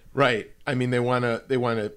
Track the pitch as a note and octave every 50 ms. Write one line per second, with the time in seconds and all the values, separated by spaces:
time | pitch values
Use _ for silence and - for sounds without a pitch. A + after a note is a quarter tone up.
0 | - - - B2+ C#3 B2 A#2 G#2 - - - - - D3 C3 B2+ B2+ B2+ B2+ B2
1 | A#2+ B2 B2 B2 B2 A#2+ A2+ A2+ - - C3 B2 B2 A#2+ A2+ A2 G#2 G#2 -